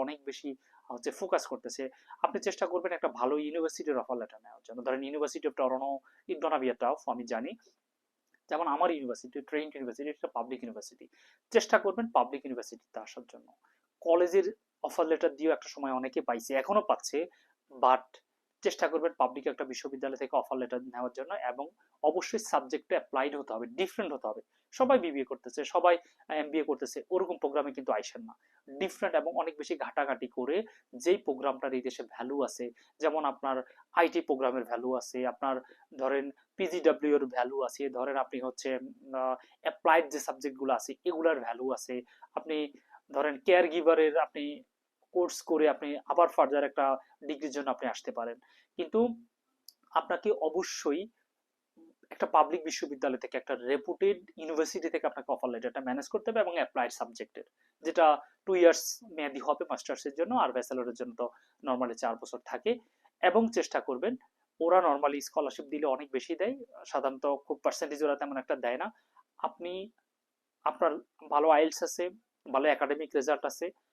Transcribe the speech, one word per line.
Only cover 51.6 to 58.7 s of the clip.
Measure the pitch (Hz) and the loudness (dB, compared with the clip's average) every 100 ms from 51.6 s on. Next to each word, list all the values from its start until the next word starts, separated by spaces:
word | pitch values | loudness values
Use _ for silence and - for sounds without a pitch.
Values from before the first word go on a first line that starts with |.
| _ _ - _ - | _ _ -20 _ -16
একটা | - 190 | -4 2
পাবলিক | 156 147 165 | 6 4 2
বিশ্ববিদ্যালয় | 156 - 151 135 139 127 | -4 -6 -6 -2 -2 -2
থেকে, | - 127 | -4 -8
একটা | - | -6
রেপুটেড | 123 123 139 160 160 196 180 - - | -6 0 -2 -2 0 2 0 -6 -12
ইউনিভার্সিটি | 156 156 156 185 160 | -4 -2 0 -2 -4
থেকে | 160 151 | -2 -2
আপনাকে | 139 131 | -4 -4
অফার | 127 127 | -2 -2
লেটারটা | 117 123 143 | -4 -6 -6
ম্যানেজ | 127 135 - | -4 -6 -4
করতে | 214 233 | -4 -2
হবে | 226 | 0
এবং | 185 | 0
অ্যাপ্লাইড | 170 127 127 120 | 0 -2 0 -2
সাবজেক্টের, | - 117 113 110 - - _ _ _ | -4 -10 -8 -12 -12 -18 _ _ _
যেটা | 160 165 156 147 - _ - | -2 6 6 6 0 _ 0
টু | |
ইয়ার্স | 185 170 | 8 8